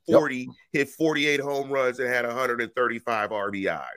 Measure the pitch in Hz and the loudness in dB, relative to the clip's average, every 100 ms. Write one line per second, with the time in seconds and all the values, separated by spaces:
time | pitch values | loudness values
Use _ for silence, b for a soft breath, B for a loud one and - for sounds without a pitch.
0 | - - 147 127 127 - b 147 135 - | 4 4 4 -4 -8 -14 b -2 -2 0
1 | 160 151 147 143 139 139 135 135 127 123 | 0 2 2 2 0 -2 -2 0 0 0
2 | 123 123 120 123 131 120 110 127 120 117 | 0 0 -2 -2 -2 -2 -2 0 0 0
3 | 117 110 104 107 101 98 92 78 64 | -2 -2 -2 -2 -4 -2 -2 -4 -8